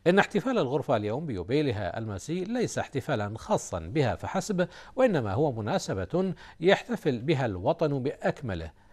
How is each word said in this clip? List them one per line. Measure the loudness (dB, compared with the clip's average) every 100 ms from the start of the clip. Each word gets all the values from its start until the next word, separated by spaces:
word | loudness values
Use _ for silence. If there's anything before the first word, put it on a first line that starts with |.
| 4
إن | 6
احتفال | 6 2 0 0
الغرفة | 2 0 2 2
اليوم | 2 -2 -4
بيوبيلها | -4 0 2 2 0 -2 -4
المسي | -6 -6 -6 -6
ليس | -4 -2 -2 -2
احتفالا | -4 -4 -2 -2 -2 -6
خاصا | -2 -2 -2 -6
بها | -4 0 0 0
فحسب، | -4 -4 -2 -2 -2 -4 -8 2
وإنما | 4 4 2
هو | 2 0
مناسبة | 0 -2 -2 -2 -4 -2 0 0 -2 -10 0
يحتفل | 4 4 2 -4 0 0
بها | 2 0 0
الوطن | 0 0 2 2 0
بأكمله، | -2 -2 -2 -2 -4 -4 -6 -12 -20